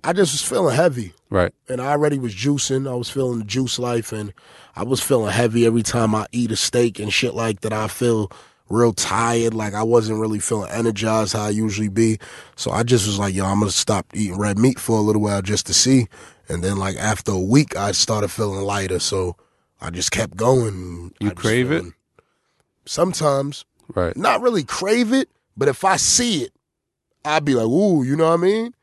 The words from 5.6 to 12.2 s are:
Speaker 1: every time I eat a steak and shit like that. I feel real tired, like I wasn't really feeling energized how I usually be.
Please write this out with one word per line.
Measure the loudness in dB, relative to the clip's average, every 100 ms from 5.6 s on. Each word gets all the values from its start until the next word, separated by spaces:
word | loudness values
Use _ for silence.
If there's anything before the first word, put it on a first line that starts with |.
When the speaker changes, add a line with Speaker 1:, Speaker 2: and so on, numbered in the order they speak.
| 4
Speaker 1:
every | 4
time | 0 0 2
I | 0 -2
eat | -2 -2
a | -2
steak | 0 2 0 0
and | -4
shit | 0 -2
like | -2 -4 -4
that. | -4
I | -4 -6
feel | -2 0 2 -2 -8 -20 _ _
real | 2 2
tired, | 2 -2 0 0 2 0
like | -2 -6 -2
I |
wasn't | 4 4 4 -2
really | -2 -4
feeling | -2 -4 -4
energized | -2 -2 0 0 0 0
how | -2
I | -2
usually | 0 -2 -2 -2
be. | 2 2 0